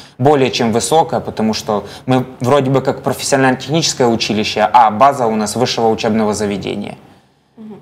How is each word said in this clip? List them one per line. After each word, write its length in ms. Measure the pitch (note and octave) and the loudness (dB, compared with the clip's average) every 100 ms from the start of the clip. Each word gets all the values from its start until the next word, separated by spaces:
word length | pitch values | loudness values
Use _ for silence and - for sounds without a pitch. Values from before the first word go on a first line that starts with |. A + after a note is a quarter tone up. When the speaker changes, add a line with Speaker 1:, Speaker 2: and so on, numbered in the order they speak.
| - - | -16 0
Speaker 1:
более 320 | C3 D3 B2+ | 2 4 2
чем 220 | - A#2 | 0 0
высокое, 480 | A2+ - D#3 D#3+ A2+ | 0 2 2 2 -2
потому 340 | - - A2 | -6 -4 -2
что 300 | G#2+ - G#2 - - - | -2 -2 -4 -4 -10 -2
мы 180 | C3 B2 - | 0 -2 -4
вроде 300 | A#2+ C#3+ C3 | 2 2 4
бы 100 | C3+ | 0
как 220 | C3+ - | 0 -4
профессионально-техническое 1040 | C3 - - C3+ C3 B2+ B2+ D#3+ D#3 - A#2+ | -4 -4 0 2 2 0 -2 -2 -2 0 0
училище, 600 | A2+ - G#2+ G#2 A2 G#2 | 0 -2 -2 -2 0 2
а 180 | B2 A2 | 4 4
база 360 | G#2 C#3 C3 A#2 | 4 2 4 -2
у 100 | A2 | -2
нас 200 | G#2+ A2+ | -2 -2
высшего 320 | B2 - A2+ | -2 0 0
учебного 460 | A2 A#2 A2 G#2+ | 0 0 0 0
заведения. 640 | G2+ G#2 G2+ G2 G2+ G2+ - - _ _ _ _ - | -2 -2 -4 -6 -8 -10 -14 -20 _ _ _ _ -20
Speaker 2:
Мгм. 200 | G#3+ F#3+ | -20 -20